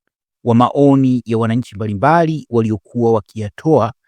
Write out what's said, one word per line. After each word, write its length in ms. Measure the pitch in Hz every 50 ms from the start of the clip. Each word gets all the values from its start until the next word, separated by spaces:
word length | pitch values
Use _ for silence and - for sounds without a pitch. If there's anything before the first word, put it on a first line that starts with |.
| _ _ _ _ _ _ _ _ -
wa 120 | 127 113
maoni 680 | 117 123 - - 143 143 143 139 135 135 127 127 123 -
ya 120 | 110 113 110
wananchi 380 | 117 110 113 127 120 - -
mbalimbali 720 | 101 110 104 104 95 110 139 160 175 170 160 160 147 - -
waliokuwa 640 | 117 117 113 110 107 101 _ _ - 120 117 117 113
wakiyatoa 800 | 107 - _ - 110 104 101 - - - 156 156 123 104 117 - _ _